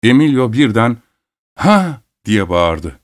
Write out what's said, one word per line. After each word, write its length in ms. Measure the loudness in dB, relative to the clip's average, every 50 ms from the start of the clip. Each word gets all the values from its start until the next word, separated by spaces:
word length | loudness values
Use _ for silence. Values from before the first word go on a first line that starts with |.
| 2
Emilio 460 | 4 4 4 4 2 2 0 -2 -2 0
birden, 440 | 0 0 0 0 0 0 -2 -2 -6 _ _ _ _ _ _ _ _ _ _ _
Ha! 460 | -4 0 2 2 2 0 -2 -6 -12 _ _ _ _ _
diye 240 | -2 -2 -2 0 0
bağırdı. 500 | 0 0 0 0 -2 -4 -8 -12 -14 _